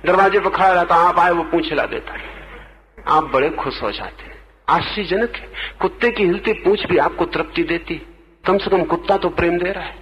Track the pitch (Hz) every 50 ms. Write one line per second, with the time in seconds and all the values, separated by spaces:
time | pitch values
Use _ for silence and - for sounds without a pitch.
0 | - 175 180 185 196 196 190 208 180 190 - - 190 190 185 175 175 170 175 165
1 | 170 175 175 175 175 180 175 170 165 156 170 170 160 160 156 135 107 - - -
2 | - - - - - - - - - - - - - - - _ _ _ _ -
3 | - - 151 156 156 143 127 131 139 160 - - - 135 - - 123 104 98 -
4 | 95 90 - - - - - - - _ _ _ _ - 151 165 - - - 214
5 | 196 165 180 208 233 226 - - - - - - - - - - - 185 - -
6 | - 240 233 - 202 175 175 - - 147 - - - 180 208 202 - - 175 147
7 | 143 165 160 - 170 165 - - 170 - - 170 165 156 170 170 - - 170 151
8 | - - - _ _ _ _ _ - 185 190 196 - 202 190 180 160 - 170 175
9 | - - 196 190 180 175 170 - 175 170 175 175 180 185 202 185 160 - - -